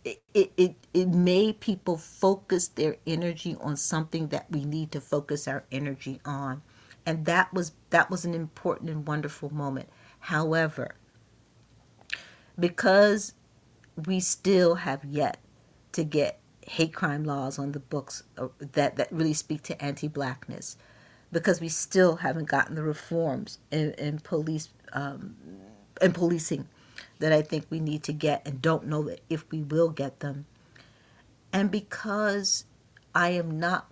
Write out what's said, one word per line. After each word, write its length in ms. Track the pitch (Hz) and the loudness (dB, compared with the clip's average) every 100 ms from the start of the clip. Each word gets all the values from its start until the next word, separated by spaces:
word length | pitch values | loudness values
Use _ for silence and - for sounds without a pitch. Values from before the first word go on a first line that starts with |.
it, 200 | - - _ | -12 -12 _
it, 180 | 202 - - | 2 4 4
it, 180 | 185 - _ 175 | 4 2 _ 2
it 120 | 185 | 4
made 500 | 175 180 185 214 214 | 6 6 6 4 0
people 360 | - 185 - 160 | -4 -2 -2 -4
focus 760 | - - 190 196 - 180 - | -6 0 2 2 0 0 0
their 260 | - 151 - 160 | 0 0 0 -4
energy 500 | 165 175 165 175 - | -2 -2 -4 -6 -6
on 160 | - 143 | -4 -4
something 520 | - 160 160 165 151 | -2 -2 -2 -4 -4
that 200 | 147 - | -4 -4
we 160 | 151 147 | -4 -4
need 260 | 156 156 | -4 -4
to 60 | 147 | -8
focus 480 | - 147 143 143 139 | -4 -4 -2 -6 -6
our 160 | 139 - | -8 -6
energy 480 | 131 143 131 135 135 151 | -6 -6 -6 -10 -10 -8
on. 380 | 139 135 135 - - - - - | -6 -6 -8 -12 -20 -20 -10 -6
And 200 | 160 156 | -2 2
that 280 | 170 185 | 2 2
was, 200 | 185 170 - _ | -2 -4 -8 _
that 180 | 170 - | 2 4
was 160 | 180 170 | 0 -4
an 80 | |
important 560 | 165 156 - 180 - 165 | -4 -6 -4 -4 -2 -4
and 180 | 156 147 | -6 -4
wonderful 460 | 151 147 - 143 | -4 -4 -8 -8
moment. 360 | 147 139 135 - - - - | -6 -4 -6 -8 -18 -20 -18
However, 760 | - 156 160 160 160 147 123 - _ _ _ _ _ _ _ _ _ _ - - - - _ - | -4 -2 2 2 0 -2 -10 -12 _ _ _ _ _ _ _ _ _ _ -12 -12 -12 -20 _ -2
because 760 | 175 170 214 196 208 208 - - _ _ _ _ _ - 160 | -2 2 6 8 8 6 -2 -10 _ _ _ _ _ -8 -2
we 140 | 185 | 0
still 540 | 180 - 190 185 175 175 | 0 0 4 6 6 4
have 280 | 175 135 | -2 -6
yet 360 | 143 143 127 - _ _ _ _ _ | -4 -2 -2 -4 _ _ _ _ _
to 140 | - 156 | -4 0
get 340 | 147 143 - _ _ - | 2 0 -2 _ _ -6
hate 280 | - 160 | -2 0
crime 320 | - 160 147 151 | 0 -2 -2 -2
laws 340 | 139 131 131 | -2 -4 -4
on 140 | 143 | -6
the 60 | 143 | -6
books, 440 | - 147 - - - - | -6 -6 -6 -12 -12 -10
uh, 100 | 127 - | -10 -10
that, 360 | 143 151 139 - | -2 0 2 0
that 160 | - | -2
really 220 | 165 160 | 0 0
speak 280 | 147 - 151 | 0 -4 -6
to 180 | - - | -8 -6
anti-Blackness, 920 | 143 143 151 143 135 127 - - - - - - - - _ | -6 -4 -6 -4 -6 -6 -10 -8 -8 -10 -20 -20 -20 -20 _
because 280 | 170 202 170 | 0 2 2
we 80 | 165 | 0
still 500 | - - 190 185 165 | -2 2 6 6 4
haven't 300 | 139 160 151 | -2 -2 0
gotten 280 | 139 - 160 | 0 0 -2
the 80 | |
reforms 760 | 156 151 - 165 160 131 - - _ | -2 -4 -4 -2 0 -2 -6 -14 _
in, 200 | 156 151 | -2 -2
in 260 | - 147 156 | -2 -6 -6
police, 500 | - 160 156 156 - _ - | -4 -2 -2 -4 -8 _ -10
um, 420 | 135 143 135 - - 73 95 98 - _ - | -8 -8 -10 -14 -16 -20 -20 -20 -20 _ 2
in 120 | 185 | 2
policing 560 | 175 170 170 - 143 - - - - - - | 4 2 2 0 -4 -6 -16 -20 -20 -20 -2
that 140 | 156 | 4
I 80 | 156 | 4
think 240 | 156 156 - | 4 -4 -4
we 100 | 160 | -4
need 240 | 156 151 | -2 -4
to 100 | - | -6
get, 280 | 151 156 143 151 | -2 0 0 -2
and 160 | 131 | -2
don't 260 | 160 160 - | 0 0 0
know 160 | 151 | -4
that 180 | 147 - - | -4 -8 -6
if 200 | 156 - | -8 -4
we 120 | 160 | -6
will 260 | 147 156 165 | 0 2 2
get 300 | 156 135 - | 2 -6 -6
them. 260 | 143 139 147 _ _ - - _ _ _ _ _ _ | -8 -8 -12 _ _ -20 -20 _ _ _ _ _ _
And 200 | 190 202 | 0 0
because 960 | 202 202 - 220 208 214 202 196 - - _ _ _ _ 170 | 0 -6 -8 -4 0 0 0 0 -2 -6 _ _ _ _ 0
I 140 | 175 | 2
am 300 | 175 165 156 | 2 -2 -2
not 280 | 170 185 - | -2 -2 -6